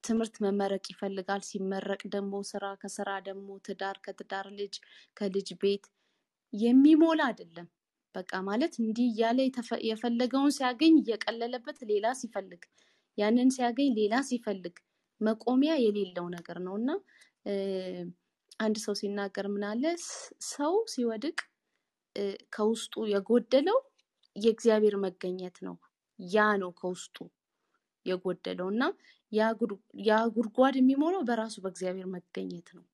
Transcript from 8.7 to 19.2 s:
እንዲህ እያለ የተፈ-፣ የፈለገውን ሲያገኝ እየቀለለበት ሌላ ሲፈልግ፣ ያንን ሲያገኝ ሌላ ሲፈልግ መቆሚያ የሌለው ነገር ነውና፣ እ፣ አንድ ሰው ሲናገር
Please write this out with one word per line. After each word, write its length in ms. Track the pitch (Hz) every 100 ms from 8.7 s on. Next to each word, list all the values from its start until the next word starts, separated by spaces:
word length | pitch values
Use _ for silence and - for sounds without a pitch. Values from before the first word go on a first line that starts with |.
| -
እንዲህ 300 | 220 220 247
እያለ 320 | 214 226 247
የተፈ-፣ 400 | 262 262 233 -
የፈለገውን 680 | 226 220 240 233 247 269 277
ሲያገኝ 420 | 285 254 240 320 320
እየቀለለበት 840 | 214 208 - 226 233 247 240 302
ሌላ 220 | 220 208 220
ሲፈልግ፣ 480 | 262 226 208 190 175 - _ _ _ _ -
ያንን 320 | 208 240 254
ሲያገኝ 380 | 254 240 233 285
ሌላ 200 | 214 208 233
ሲፈልግ 520 | 269 240 220 196 175 - _ _ _ _
መቆሚያ 520 | 214 220 - 254 294 320
የሌለው 520 | 226 208 190 175 175
ነገር 300 | 175 175 170
ነውና፣ 300 | 185 202 240 381 _ _ _ _ 202
እ፣ 100 | 202 196 190 185 180 175 175 _ _ _ -
አንድ 180 | 220 214
ሰው 140 | - 202
ሲናገር 500 | 202 202